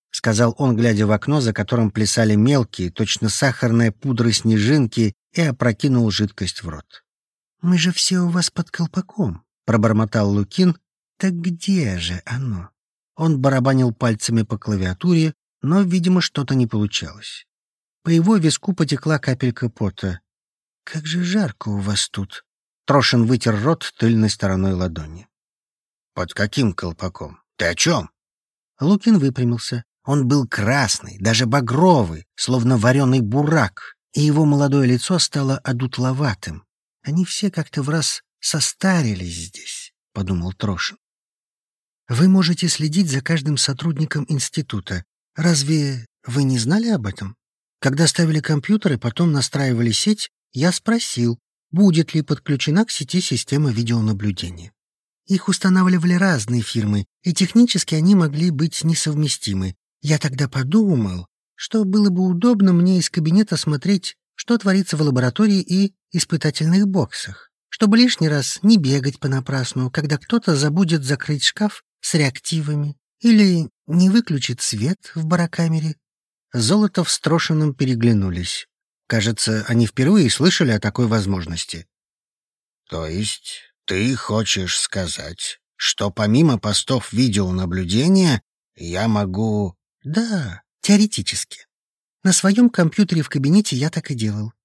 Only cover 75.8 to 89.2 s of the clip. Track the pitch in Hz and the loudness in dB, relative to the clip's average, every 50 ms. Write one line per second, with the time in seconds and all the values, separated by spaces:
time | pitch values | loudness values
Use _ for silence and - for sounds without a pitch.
75.8 | 151 160 151 - _ _ _ _ _ _ _ _ _ _ - 123 110 110 180 214 | -2 -4 -6 -8 _ _ _ _ _ _ _ _ _ _ -4 -2 0 2 2 2
76.8 | 214 196 - - 165 - - - - - 160 165 - - 160 156 156 151 135 - | 2 2 0 -2 -2 -2 -4 -2 0 0 0 0 2 0 0 2 2 0 0 0
77.8 | 139 127 127 113 117 117 117 104 98 95 87 87 87 - - - - _ _ _ | -2 0 0 2 2 4 4 4 2 0 -2 -4 -6 -6 -8 -10 -12 _ _ _
78.8 | _ _ _ _ _ _ 113 113 101 117 110 - - - 110 110 107 - 123 117 | _ _ _ _ _ _ -2 0 0 0 -2 -2 -2 -2 -2 -2 -2 0 2 2
79.8 | 117 104 - - 131 147 208 214 160 113 - - 135 190 - - 170 131 110 104 | 2 2 0 0 2 4 4 4 4 2 2 2 2 2 2 2 2 2 0 0
80.8 | - - - - 123 110 113 110 98 98 98 92 85 82 85 82 - - - 82 | 0 -2 0 0 0 2 0 0 0 -2 -4 -4 -4 -6 -8 -8 -8 -10 -12 -16
81.8 | 82 _ _ _ _ _ _ _ _ _ _ _ _ _ _ _ _ _ _ _ | -16 _ _ _ _ _ _ _ _ _ _ _ _ _ _ _ _ _ _ _
82.8 | _ _ - 82 80 80 82 95 107 104 - - _ - - - - _ _ _ | _ _ -10 -8 -8 -6 -6 -6 -6 -6 -8 -10 _ -18 -18 -18 -20 _ _ _
83.8 | _ - 95 95 104 127 135 110 - - 104 110 110 - - 98 92 87 - - | _ -4 -2 -2 0 0 -2 -4 -4 -2 -2 -2 0 0 -2 -4 -2 -4 -4 -4
84.8 | - - - 98 92 85 - - 71 78 - - - - - - _ _ _ _ | -4 -4 -4 -6 -6 -6 -8 -10 -12 -14 -12 -10 -10 -12 -12 -14 _ _ _ _
85.8 | - - - - - 101 - - 107 104 110 135 165 160 123 104 - 107 101 - | -4 -4 -2 -2 -4 -4 -2 -2 0 2 4 4 4 4 2 0 -2 -2 -2 -2
86.8 | - - 131 123 - - - 107 131 127 98 104 98 92 92 92 92 87 87 92 | -2 -2 -4 -4 -4 -4 -2 0 0 2 2 0 0 0 -2 -2 -4 -4 -4 -4
87.8 | 92 85 95 113 139 175 196 190 185 165 131 101 - _ _ _ _ _ _ _ | -4 0 0 0 2 4 4 4 4 4 2 0 -4 _ _ _ _ _ _ _
88.8 | - 85 - 90 107 117 107 104 | -12 -8 -4 -2 -2 0 0 0